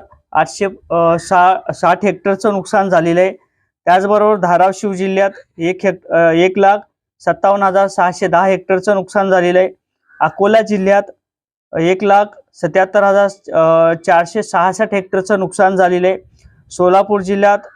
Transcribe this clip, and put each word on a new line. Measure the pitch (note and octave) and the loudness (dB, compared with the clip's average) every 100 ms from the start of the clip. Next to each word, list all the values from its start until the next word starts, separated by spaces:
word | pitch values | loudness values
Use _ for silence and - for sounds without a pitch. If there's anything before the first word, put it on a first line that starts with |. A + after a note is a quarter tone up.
| - _ _ | -8 _ _
आठशे, | D#3 D#3+ - G3 - _ | -4 -4 -4 -8 -8 _
अ, | E3 E3+ E3 | -2 0 -2
सा-, | - F3+ F3+ F#3 - | 0 2 2 0 -4
साठ | - E3+ F#3 | -2 -2 0
हेक्टरचं | G3+ F3+ G3+ F#3+ G#3+ | -2 -2 -4 -2 -2
नुकसान | G3 - G#3 G3 | -4 -2 -2 0
झालेलं | F3 E3 E3+ | 0 0 0
आहे. | F#3 F3+ _ _ _ _ | 0 -4 _ _ _ _
त्याचबरोबर | - F#3 G3 G#3 G#3 G#3 | 0 0 2 0 2 0
धाराशिव | F3 F3 F#3+ F#3+ G#3 | 0 2 0 0 -8
जिल्ह्यात | F#3 F#3+ F#3+ G3 - _ - | -4 -4 -2 -2 -4 _ -6
एक | E3+ F#3 | -6 -2
हेक्ट-, | G3 F3 - | -4 -4 -2
अ, | E3 E3+ | 0 2
एक | E3 F#3 F#3+ | 2 0 2
लाख | G3 G#3 - _ _ _ | 2 0 -6 _ _ _
सत्तावन्न | - E3+ G3 G3+ | -6 -2 0 0
हजार | G3 F#3 G3 | 0 0 -2
सहाशे | G3 F3+ F3 F#3 | 0 -2 -2 0
दहा | E3+ F#3+ | 0 2
हेक्टरचं | F#3 - F#3 F#3+ | -2 -2 -2 0
नुकसान | G3 F3+ G#3 F#3+ | -2 -2 -2 0
झालेलं | F#3 F3 F3+ | 0 2 0
आहे. | F#3 - _ _ _ _ | 0 -6 _ _ _ _
अकोला | D#3 - G3+ A3 | -4 0 2 2
जिल्ह्यात | G3+ G#3 F#3+ G3+ G3+ _ _ _ _ _ _ D#3+ | 0 -2 0 0 -2 _ _ _ _ _ _ -4
एक | E3 F#3+ | -2 0
लाख | G#3 G3+ G#3 - _ | 2 2 2 -8 _
सत्याहत्तर | - E3 F#3 F#3+ G#3 | -8 -2 0 0 2
हजार, | G3+ G3 G3+ G3 - | 2 2 0 -4 -4
अ, | D#3+ D#3+ E3 E3 | 0 2 4 2
चारशे | E3 F#3+ E3+ E3+ A3 | 0 2 2 2 -6
सहासष्ट | G#3 F#3 F3+ F#3 G#3+ | -4 -2 0 -2 -2
हेक्टरचं | G3+ F#3 F#3+ F#3+ G3+ | -4 -4 -6 -2 -4
नुकसान | F#3 G3 F#3+ F#3+ | -2 0 0 2
झालेलं | F3+ F3+ F#3 | 0 2 0
आहे. | F#3 - _ _ _ _ | -2 -10 _ _ _ _
सोलापूर | - F3+ F#3+ G3+ G#3 | -2 2 2 0 -4
जिल्ह्यात | F#3 G3 G3+ G#3 - | -2 0 2 0 -4